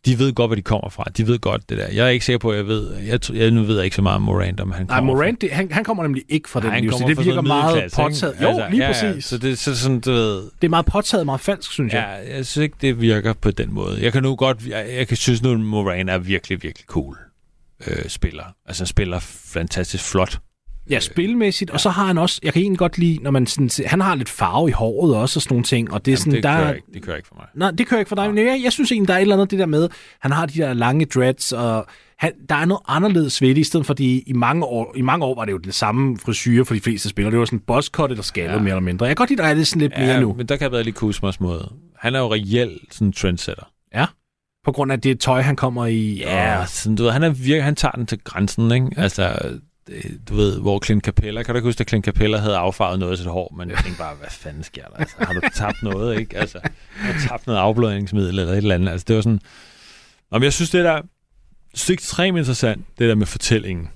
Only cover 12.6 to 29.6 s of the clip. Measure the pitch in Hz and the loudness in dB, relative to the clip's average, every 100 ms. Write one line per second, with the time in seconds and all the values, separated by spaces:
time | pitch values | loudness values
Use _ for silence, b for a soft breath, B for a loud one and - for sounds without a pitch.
12.6 | 151 - 135 117 113 107 107 110 107 98 | -2 0 -2 2 4 4 0 0 0 0
13.6 | - 104 92 98 120 131 131 131 131 117 | -4 -4 -4 -2 0 0 0 0 0 0
14.6 | 123 110 107 127 127 120 - 120 127 117 | -4 -8 -6 -6 -4 -2 0 2 2 0
15.6 | 110 107 98 90 92 92 90 95 - 95 | 0 0 0 -2 -2 -2 -2 -4 -2 -6
16.6 | 78 - - 85 69 - - _ _ _ | -6 -12 -6 -6 -6 -12 -20 _ _ _
17.6 | _ _ - 78 - - 85 78 92 - | _ _ -8 -6 -6 -4 -4 -4 -18 -20
18.6 | - 87 90 - 98 90 - - - - | -12 -8 -2 0 0 -4 -8 -16 -10 -6
19.6 | 82 - 90 - - 95 92 - - _ | -4 -4 -4 -6 -2 0 0 -4 -12 _
20.6 | - - - 127 - - 185 240 208 - | -16 -14 -4 -2 -2 -2 0 2 2 0
21.6 | 190 147 208 175 196 175 175 - 160 165 | -4 0 0 2 2 2 2 0 0 0
22.6 | 202 185 175 - 170 160 127 135 120 - | 2 2 0 2 2 2 0 2 2 2
23.6 | 131 - - 180 196 160 120 - 95 104 | 0 0 0 2 2 0 -4 -2 0 2
24.6 | 165 120 113 107 165 113 127 160 - 123 | 2 2 0 2 2 4 2 -2 0 0
25.6 | 120 123 117 104 - 131 - 131 143 160 | 2 0 0 -2 0 2 2 2 2 2
26.6 | 156 - - 104 - 78 - - - - | 2 -2 -10 -16 -10 -10 -10 -20 -18 -2
27.6 | 170 170 226 233 196 202 202 208 233 262 | -2 0 0 2 0 -2 0 2 2 2
28.6 | 247 233 262 233 196 185 196 196 196 196 | 0 0 0 2 2 4 4 4 4 2